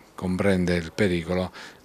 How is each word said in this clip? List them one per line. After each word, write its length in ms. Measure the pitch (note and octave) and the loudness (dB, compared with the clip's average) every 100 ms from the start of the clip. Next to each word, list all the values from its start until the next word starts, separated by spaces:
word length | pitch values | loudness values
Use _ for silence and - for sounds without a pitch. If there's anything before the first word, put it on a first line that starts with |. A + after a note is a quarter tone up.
| - - | -20 -8
comprende 540 | F#2 F#2 G2 F#2 F2+ | -4 0 2 2 2
il 180 | F2 E2 | 0 -2
pericolo, 580 | - G#2 F2 E2 F2+ F2+ - - - | 0 0 0 -2 -2 -4 -8 -18 -18